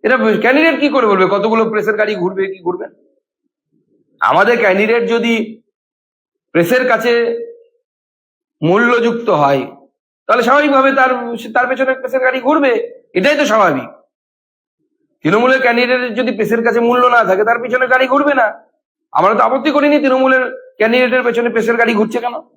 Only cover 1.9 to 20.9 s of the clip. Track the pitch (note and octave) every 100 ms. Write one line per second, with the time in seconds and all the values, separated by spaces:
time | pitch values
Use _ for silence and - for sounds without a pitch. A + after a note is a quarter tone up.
1.9 | G#3 G#3+ G3 F3 F#3+ F#3+ F#3+ E3+ F3+ -
2.9 | _ _ _ _ _ _ _ _ _ _
3.9 | _ _ _ A2 D3+ G#3 A#3+ G#3+ F#3+ G#3+
4.9 | A#3 A#3 A#3 A#3 A3+ A3+ - _ _ _
5.9 | _ _ _ _ _ _ F#3+ E3+ B3+ B3+
6.9 | A3+ A#3 A#3 A#3 - - - _ _ _
7.9 | _ _ _ _ _ _ _ D#3 G3+ A#3+
8.9 | A#3+ A#3 A#3 A3 D#3+ C#3+ C#3 - - _
9.9 | _ _ _ - A#3+ A#3+ C#4+ D4 C4+ C4+
10.9 | C4+ C4 B3 A#3+ A#3 A3+ B3 B3+ C4 C4
11.9 | C4 B3+ C4 B3+ B3+ A#3+ D#4 C#4 A3+ -
12.9 | - _ F#3 A#3+ D4 C#4 A3 F#3 C3+ A#2+
13.9 | - _ _ _ _ _ _ _ _ _
14.9 | _ _ _ D3+ G#3 B3 C4 B3 A#3 B3
15.9 | B3+ B3 A3 A3+ G#3 G#3 A3+ A#3 A#3 A#3
16.9 | B3 B3 A#3+ G3 F#3+ G#3+ A#3 A#3+ B3+ B3+
17.9 | B3+ C4 C4+ C#4+ C4+ G#3+ - _ _ _
18.9 | _ _ - F#3 A3 - C4+ D4+ C#4+ D4
19.9 | D4 C4 C4 C4 C4 B3 - - - A3